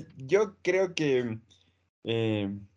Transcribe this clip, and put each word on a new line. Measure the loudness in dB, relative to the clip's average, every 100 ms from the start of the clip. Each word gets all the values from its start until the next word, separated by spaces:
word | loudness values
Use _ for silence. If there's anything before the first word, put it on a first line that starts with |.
| 2 -12
yo | 0 2 2 -2
creo | 0 2 0
que, | 0 2 2 0 -4 -10 _ _ _ _ _
eh, | -4 0 0 0 -2 -6 -12